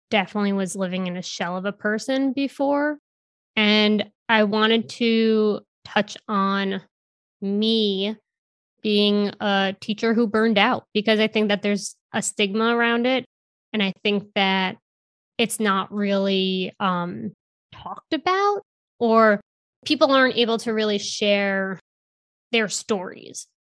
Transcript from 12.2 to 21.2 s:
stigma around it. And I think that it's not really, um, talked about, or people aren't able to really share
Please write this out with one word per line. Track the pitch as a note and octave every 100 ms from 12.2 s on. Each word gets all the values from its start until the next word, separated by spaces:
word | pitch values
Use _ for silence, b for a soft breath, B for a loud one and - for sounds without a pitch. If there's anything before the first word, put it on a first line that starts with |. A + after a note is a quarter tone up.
stigma | - - G3+ G#3+ A3+
around | A#3 A#3 A#3 B3
it. | C4 B3+ _ _ _ _
And | A3
I | F#3+ -
think | G#3+ G3+ G3+ G#3
that | G3 F#3+ F#3 - _ _ _ _ _ -
it's | A3+ -
not | G#3+ G3 -
really, | G#3 G3+ G3 G3 F#3+ F#3+ F#3 F#3 -
um, | G3 F3+ F3 G#3 A3 - _ _ _
talked | - - - -
about, | D#4 F4+ F#4 G4+ G4+ - _ _ _
or | A#3 A3+ A3 G#3 - _ _ _
people | - D4 D4
aren't | C4+ B3+ A3+
able | A3+ A3+
to | A#3
really | G#3+ G#3+ G3+
share | - -